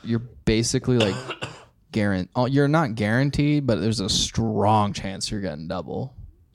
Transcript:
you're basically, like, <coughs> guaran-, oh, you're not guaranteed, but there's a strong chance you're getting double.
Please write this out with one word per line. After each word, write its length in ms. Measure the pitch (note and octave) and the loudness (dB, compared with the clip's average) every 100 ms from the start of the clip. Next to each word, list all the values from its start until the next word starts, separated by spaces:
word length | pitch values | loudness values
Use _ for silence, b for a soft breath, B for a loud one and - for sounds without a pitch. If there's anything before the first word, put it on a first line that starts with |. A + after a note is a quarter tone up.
you're 180 | - A2+ A#2+ - - | -4 -4 -4 -6 0
basically, 500 | A2 A#2 C3 B2+ B2 | 2 2 0 2 2
like, 160 | G#2+ | 2
<coughs> 800 | F#2+ - - - - - _ _ | 0 -6 -10 -12 -14 -20 _ _
guaran-, 360 | G#2+ G#2 F#2 F#2 B2+ | -2 0 0 -2 -2
oh, 100 | B2 | 2
you're 220 | C#3 C#3+ | 2 4
not 260 | D#3+ C3+ | 4 2
guaranteed, 720 | A2 G#2 A#2+ C#3 C#3+ D3 D3 C3+ | 0 0 2 2 2 2 2 2
but 140 | G2 | 2
there's 200 | G#2+ A2 | 2 0
a 80 | G2 | 0
strong 840 | - - - A2+ G#2+ G2+ G#2+ G2+ | 0 -2 -2 0 2 4 4 2
chance 380 | - G2 F#2 - | -2 -8 -8 -6
you're 100 | G#2+ | -6
getting 260 | F#2+ D2+ E2 | -6 -8 -8
double. 460 | F2+ D#2 F2+ C3 - - - _ | -8 -6 -8 -8 -12 -20 -20 _